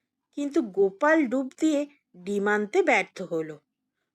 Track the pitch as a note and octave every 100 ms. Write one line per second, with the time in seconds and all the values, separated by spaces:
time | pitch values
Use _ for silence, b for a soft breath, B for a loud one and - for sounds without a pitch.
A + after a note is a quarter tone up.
0 | _ _ _ - C#4+ E4 A#3 F#3 G3 F#3+
1 | D4 D#4+ C4+ B3+ C4 - D#4+ C#4+ D4 b
2 | _ F3+ F3+ G3+ G3+ G#3 G#3 F#4 F4+ A3
3 | F3 - F3+ E3 D#3 D3+ _ _ _ _
4 | _